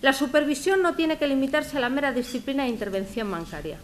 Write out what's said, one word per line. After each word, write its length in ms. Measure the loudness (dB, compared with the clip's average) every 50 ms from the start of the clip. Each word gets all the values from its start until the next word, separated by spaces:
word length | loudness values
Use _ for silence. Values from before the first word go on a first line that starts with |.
La 120 | 4 4 4
supervisión 680 | 4 0 2 4 2 4 4 0 0 2 2 2 4
no 140 | 4 2 2
tiene 220 | 2 2 0 2 2
que 100 | 2 2
limitarse 500 | 2 2 2 2 0 0 -2 0 -2 -2
a 20 |
la 100 | -2 0
mera 220 | 0 0 0 0
disciplina 540 | 0 0 -2 -2 -4 -6 -4 -2 -2 0 0
e 40 | 0
intervención 640 | -2 -4 -4 -4 -2 -4 -4 -4 -4 -4 -4 -2
bancaria 460 | -4 -6 -6 -8 -10 -10 -8 -10 -10 -10